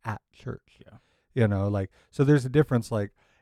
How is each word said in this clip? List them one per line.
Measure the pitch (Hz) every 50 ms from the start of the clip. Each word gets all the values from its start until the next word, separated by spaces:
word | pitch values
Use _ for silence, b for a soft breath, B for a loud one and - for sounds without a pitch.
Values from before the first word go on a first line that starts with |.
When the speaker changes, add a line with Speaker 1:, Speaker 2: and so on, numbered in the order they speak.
| -
Speaker 1:
at | 113 107 - _ _
church. | _ _ - 123 117 - _ _ _ _
Speaker 2:
Yeah. | - - 110 - _ _ _ _ _ _ -
Speaker 1:
You | 131 113 104
know, | 101 98 98 101
like, | 101 98 95 - b b b b
so | - - 139
there's | 143 151 139 123
a | 131
difference, | 127 151 147 - 131 117 110 -
like, | 117 107 104 101 _ b b b b b